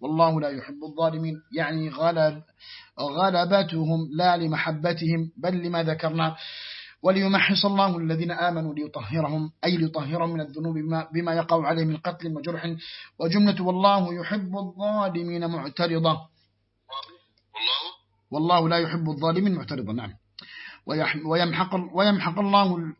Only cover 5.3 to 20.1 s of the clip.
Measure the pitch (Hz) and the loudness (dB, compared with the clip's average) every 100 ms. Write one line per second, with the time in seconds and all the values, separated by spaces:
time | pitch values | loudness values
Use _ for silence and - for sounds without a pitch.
5.3 | - 175 185 170 175 165 160 160 165 160 | -4 -2 0 0 0 0 0 -2 0 0
6.3 | 160 - - - - - - 180 190 196 | -2 -10 -14 -14 -16 -18 -2 2 4 4
7.3 | 196 190 190 202 196 196 175 160 160 170 | 4 4 2 2 4 2 2 0 0 -2
8.3 | 165 175 165 160 147 151 147 104 165 151 | 0 0 0 -2 -4 -6 -8 -6 -2 0
9.3 | 156 156 - 170 175 160 160 139 170 170 | -2 -4 -2 0 2 0 -2 -4 -2 -2
10.3 | 170 151 143 165 160 156 160 156 160 170 | -2 -6 -6 -4 -2 -2 -2 -2 -2 0
11.3 | 165 165 165 147 165 160 156 175 170 165 | 0 2 2 2 2 0 0 -4 -6 -6
12.3 | 156 143 165 170 165 - - - - 165 | -6 -6 -6 -6 -8 -10 -16 -18 -6 0
13.3 | 196 202 185 180 185 196 202 180 175 165 | 4 4 4 0 4 4 4 2 -2 -4
14.3 | 208 185 196 190 180 208 214 196 170 175 | -4 -4 -6 -8 -4 -2 0 0 -2 -4
15.3 | 170 170 165 139 - 175 165 165 156 - | -4 -4 -4 -6 -2 0 2 2 0 -4
16.3 | _ _ _ _ _ _ 1077 1077 - _ | _ _ _ _ _ _ -14 -14 -18 _
17.3 | _ _ - - - - - _ _ _ | _ _ -6 -4 -4 -6 -14 _ _ _
18.3 | 143 165 175 165 170 165 170 160 139 160 | -2 4 4 4 2 2 0 -2 0 0
19.3 | 170 202 175 123 143 107 113 104 | 2 2 0 -4 -6 -4 -6 -6